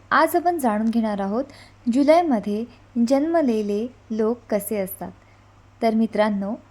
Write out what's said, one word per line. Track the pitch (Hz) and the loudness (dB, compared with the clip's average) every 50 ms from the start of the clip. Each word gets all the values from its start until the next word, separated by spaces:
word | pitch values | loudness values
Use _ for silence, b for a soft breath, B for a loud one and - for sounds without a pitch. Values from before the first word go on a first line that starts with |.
| - - | -6 -2
आज | - 269 311 311 330 | 2 2 2 2 2
आपण | 349 320 349 349 | 0 0 0 -2
जाणून | 330 254 226 208 214 220 226 | 0 0 0 0 0 0 0
घेणार | 220 233 220 214 208 196 | 0 0 0 0 -2 -4
आहोत | 196 196 208 240 285 - B B B B B B - 240 220 | -4 -4 -4 -4 -6 -6 B B B B B B -4 -2 0
जुलैमध्ये | 269 285 277 320 349 349 320 247 208 185 208 208 214 240 247 B B B B - 240 233 | 2 4 6 6 4 4 2 0 0 -2 -4 -6 -6 -6 -10 B B B B -2 -2 0
जन्मलेले | 226 269 277 294 330 339 330 311 247 226 214 208 202 202 208 226 254 - - - - | 2 2 2 2 2 2 2 2 2 2 0 0 -2 -2 -2 -4 -6 -10 -14 -12 -8
लोक | 220 214 220 220 240 240 - - | -4 -2 0 0 -2 -4 -4 -4
कसे | 220 202 196 - 220 | -4 -4 -4 -4 -6
असतात. | 202 190 185 - - 180 185 - - b b b b b b b b b - - - | -6 -6 -6 -8 -12 -14 -14 -16 -18 b b b b b b b b b -20 -8 -2
तर | 240 226 220 | -2 0 2
मित्रांनो, | 220 226 220 - 208 208 220 208 196 196 196 240 - - - | 2 0 0 0 0 0 0 0 -2 -4 -6 -8 -10 -12 -20